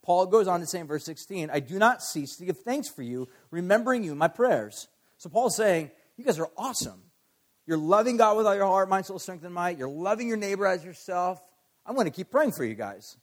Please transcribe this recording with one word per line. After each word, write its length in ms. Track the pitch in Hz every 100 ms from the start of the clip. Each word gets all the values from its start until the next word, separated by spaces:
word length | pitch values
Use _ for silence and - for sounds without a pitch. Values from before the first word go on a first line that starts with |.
Paul 240 | - 180 185
goes 200 | 220 190
on 140 | 175
to 60 | 160
say 120 | 180
in 80 | 156
verse 180 | 147
sixteen, 460 | - 156 - 196 151
"I 60 | 147
do 180 | 127 190
not 240 | 220 -
cease 320 | - 160 135 -
to 80 |
give 140 | 180 175
thanks 300 | 233 277 -
for 140 | -
you, 240 | 120 123 127 _ _
remembering 540 | 170 180 214 240 247
you 80 | 185
in 60 | 143
my 100 | 165
prayers." 580 | - 247 147 107 - - _ _ _
So 100 | 175
Paul's 280 | 214 247 180
saying, 340 | 214 170 147 _ _ -
"You 80 |
guys 140 | 269 160
are 120 | 160 -
awesome. 440 | 254 226 117 92 95 _ _ _ _ _ -
You're 120 | 160
loving 400 | 156 208 233 233
God 180 | 220 214
with 100 | 214
all 80 |
your 120 | 196 196
heart, 240 | 190 190
mind, 160 | 190 185
soul, 120 | 190
strength, 240 | - 180
and 120 | 175
might. 240 | 175 175 160
You're 100 | 131
loving 400 | 147 185 220 240
your 80 | 220
neighbor 300 | 202 196 196
as 180 | 175
yourself. 580 | 170 165 - 180 180 185 _ _ _ _ -
I'm 100 | 254
gonna 140 | 175
keep 200 | - -
praying 220 | 262 294
for 100 | -
you 120 | 120
guys." 420 | 107 101 98 - -